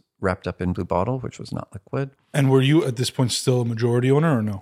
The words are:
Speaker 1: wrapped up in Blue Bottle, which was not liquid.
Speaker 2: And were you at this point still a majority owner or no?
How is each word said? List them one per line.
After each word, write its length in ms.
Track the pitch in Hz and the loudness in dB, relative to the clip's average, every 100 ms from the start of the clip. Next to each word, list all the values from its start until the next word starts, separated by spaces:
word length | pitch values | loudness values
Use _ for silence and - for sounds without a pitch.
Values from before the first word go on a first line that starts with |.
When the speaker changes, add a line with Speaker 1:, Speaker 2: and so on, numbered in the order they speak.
| _ _ | _ _
Speaker 1:
wrapped 280 | 95 92 - | -4 -2 -6
up 120 | - | -4
in 100 | 90 | -4
Blue 100 | 90 | -4
Bottle, 360 | 90 87 101 131 | -2 -2 -2 -4
which 180 | - - | -8 -12
was 140 | - | -10
not 160 | - - | -10 -10
liquid. 360 | - - 127 135 - _ | -16 -8 -6 -6 -10 _
Speaker 2:
And 160 | 151 135 | 0 4
were 140 | 135 | 4
you 200 | 135 156 135 | 6 4 2
at 100 | 120 | -2
this 160 | 123 | -2
point 200 | - 120 | 0 0
still 300 | - - 127 | 0 0 0
a 40 | 117 | 0
majority 440 | 113 120 120 127 | 0 0 2 2
owner 300 | 143 165 123 | 4 4 2
or 20 | |
no? 180 | 107 98 | 0 -4